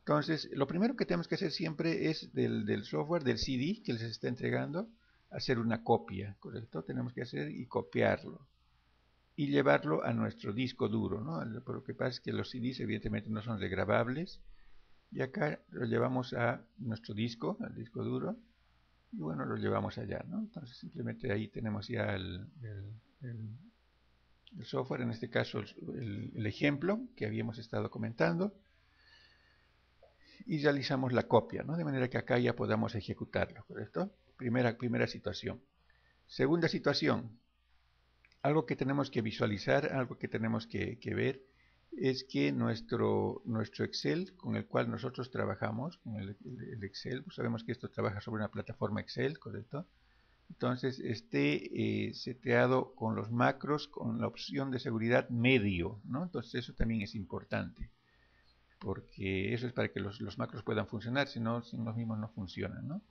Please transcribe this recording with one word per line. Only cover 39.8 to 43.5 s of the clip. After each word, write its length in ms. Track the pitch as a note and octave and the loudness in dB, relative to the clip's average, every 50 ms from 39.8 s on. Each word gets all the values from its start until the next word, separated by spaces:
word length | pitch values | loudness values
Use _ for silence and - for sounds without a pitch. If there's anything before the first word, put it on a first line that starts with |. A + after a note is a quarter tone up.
| C#3+ - - | 4 2 0
algo 240 | C3+ B2+ B2+ B2+ | 0 0 0 -4
que 120 | - - A#2 | -6 -8 -4
tenemos 380 | - A2 A2 A2+ A2+ A2 A2 | -2 0 0 2 0 0 -2
que, 320 | - - G2+ F#2+ F#2+ - A#2 | -2 -4 -2 -2 -2 -4 -6
que 120 | - A#2 G2 | -4 -4 0
ver, 300 | G2+ A2+ B2+ C3+ - - _ _ _ _ _ _ _ _ _ | 2 2 2 0 -2 -8 _ _ _ _ _ _ _ _ _
es 320 | - C#4 - G3+ C3 - - | -6 0 2 2 2 2 -4
que 300 | - - - C#3+ C#3+ C#3+ | -4 0 2 2 2 2
nuestro, 880 | B2+ A#2 A2+ A2+ A2 - - B2 A2+ A2 G#2+ G#2+ G2+ G2+ G2+ G2+ - - | 2 2 2 0 -2 -2 -2 0 2 4 4 4 4 2 0 -2 -4 -4
nuestro 400 | - | -2